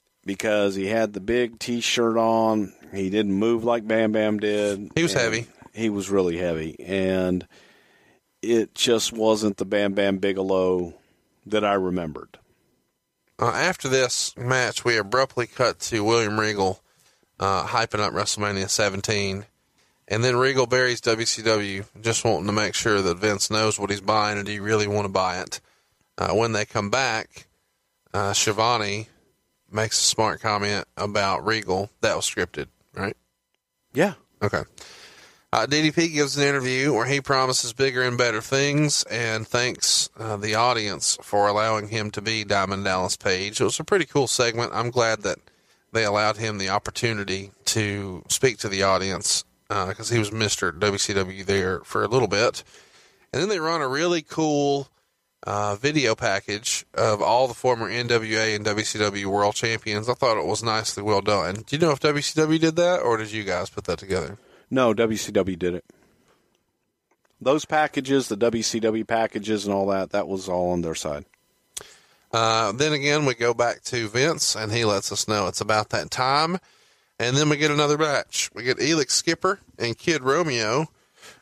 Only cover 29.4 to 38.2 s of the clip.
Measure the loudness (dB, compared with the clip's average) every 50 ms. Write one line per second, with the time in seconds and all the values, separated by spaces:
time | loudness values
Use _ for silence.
29.4 | _ _ _ _ _ _ -4 -2 -2 0 0 0 0 0 2 2 0 0 0 -2
30.4 | -2 -2 0 0 0 -2 -2 -4 -4 -8 _ -6 -6 -2 0 0 2 2 0 0
31.4 | 0 0 -2 0 0 -2 -2 -2 -2 -4 _ _ 0 0 0 0 -2 -4 -2 -2
32.4 | -4 -4 -4 -8 -10 -10 _ _ _ _ -10 -8 -6 -6 -8 -10 _ _ _ _
33.4 | _ _ _ _ _ _ _ _ _ _ 0 2 2 2 0 -4 _ _ _ _
34.4 | -4 -2 -2 -2 -4 -6 _ -20 -20 -20 -20 -20 -20 -20 -20 -20 -20 -20 -20 _
35.4 | _ _ 0 0 0 2 2 2 2 2 2 2 0 0 2 0 0 0 0 0
36.4 | 2 2 2 0 0 -2 -2 0 0 2 2 2 2 0 0 -2 0 0 2 2
37.4 | 2 2 2 0 -2 -4 -2 0 0 0 2 0 0 0 2 2